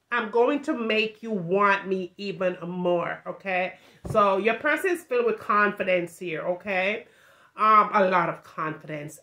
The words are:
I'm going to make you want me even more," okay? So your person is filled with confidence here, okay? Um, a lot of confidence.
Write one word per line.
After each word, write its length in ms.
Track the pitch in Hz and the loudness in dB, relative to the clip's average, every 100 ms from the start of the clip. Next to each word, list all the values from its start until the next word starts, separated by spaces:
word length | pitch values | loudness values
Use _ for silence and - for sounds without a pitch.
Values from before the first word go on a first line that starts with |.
| - | -8
I'm 160 | 240 220 | -6 0
going 320 | 233 247 285 | 2 2 2
to 100 | 294 | -2
make 500 | 247 220 214 220 - | -4 -2 0 -2 -6
you 80 | 226 | -6
want 560 | 208 165 196 202 196 185 | -6 0 2 4 2 -2
me 240 | 190 175 - | -4 -4 -10
even 400 | 202 170 185 180 | -10 -4 -4 -4
more," 600 | 175 180 180 175 - - 180 | -6 -4 0 0 -2 -6 -10
okay? 500 | 175 196 180 185 - - _ - | -10 -4 -2 -4 -6 -20 _ -2
So 260 | 214 202 190 | 2 4 4
your 180 | 208 233 | 2 0
person 340 | 294 311 381 | 0 0 0
is 140 | 349 | -2
filled 220 | - 247 233 | -2 0 0
with 140 | 220 | -2
confidence 800 | - 208 202 196 185 180 170 - | 0 2 2 0 0 0 -2 -8
here, 220 | 180 156 | -8 -6
okay? 640 | 170 180 208 185 190 220 - _ _ _ _ - | -4 -4 -4 -2 -2 -4 -8 _ _ _ _ 0
Um, 360 | 214 214 196 | 6 6 6
a 160 | 214 185 | 4 4
lot 180 | 185 165 | 2 0
of 160 | 156 | -4
confidence. 760 | - - 156 156 156 151 151 - | -10 -8 -6 -8 -10 -12 -12 -10